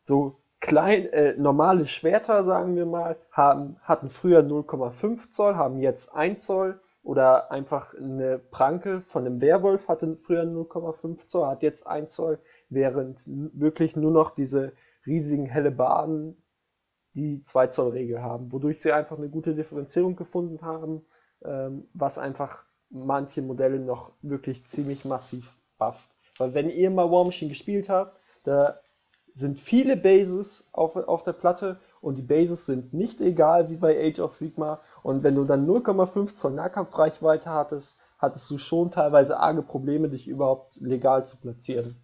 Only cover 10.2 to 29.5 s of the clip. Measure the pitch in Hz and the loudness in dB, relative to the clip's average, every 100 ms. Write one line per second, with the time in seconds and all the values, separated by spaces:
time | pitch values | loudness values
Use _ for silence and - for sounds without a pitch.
10.2 | _ 170 165 165 165 170 165 160 165 175 | _ -2 -2 -4 -8 -8 -10 -10 -12 -12
11.2 | _ 175 143 135 151 147 - 151 156 - | _ -2 -2 0 -2 -2 -10 -8 -8 -6
12.2 | 160 151 _ _ _ 135 135 131 131 131 | -4 -4 _ _ _ 0 0 0 -6 -10
13.2 | - 139 151 - 151 156 160 160 156 160 | -12 -10 -10 0 0 2 -2 0 2 4
14.2 | 160 - 135 139 135 - _ _ - 160 | 2 -2 -2 -2 -4 -10 _ _ -4 -4
15.2 | 147 147 135 135 143 123 131 - 156 156 | -2 -4 -2 -2 -2 0 2 2 0 -6
16.2 | 156 - _ _ _ _ _ _ _ 139 | -8 -16 _ _ _ _ _ _ _ -8
17.2 | 151 143 - 131 127 - 127 127 120 117 | -6 -6 -2 0 2 0 -2 -2 -6 -6
18.2 | 120 120 123 131 147 151 156 151 151 151 | -8 -10 -10 -4 -4 -2 0 0 -2 -10
19.2 | 147 156 160 151 156 147 139 - 180 180 | -8 -6 -4 -4 -6 -10 -4 0 0 -2
20.2 | 175 180 175 156 170 160 160 156 _ _ | -8 -6 -6 -10 -10 -10 -8 -10 _ _
21.2 | _ _ - 139 135 135 - - 139 135 | _ _ -12 -8 -8 -10 -14 -6 -6 -4
22.2 | 135 139 139 - _ _ _ - 135 139 | -10 -8 -10 -10 _ _ _ -12 -4 -4
23.2 | 139 - 131 127 131 135 127 120 - _ | -4 -8 -8 -2 0 0 -4 -8 -10 _
24.2 | 147 139 139 127 _ - 143 139 139 131 | -10 -8 -8 -10 _ -8 -8 -8 -6 -8
25.2 | - 127 120 _ _ _ 113 - _ _ | -8 -16 -16 _ _ _ -6 -6 _ _
26.2 | _ _ 127 127 156 170 190 185 170 175 | _ _ -4 -2 -4 0 2 2 4 4
27.2 | 180 180 151 143 - 202 190 185 190 _ | 2 -2 -10 -10 -4 -4 0 0 -2 _
28.2 | _ _ - 143 143 - _ _ _ _ | _ _ -2 2 2 0 _ _ _ _
29.2 | _ 135 139 | _ -8 -6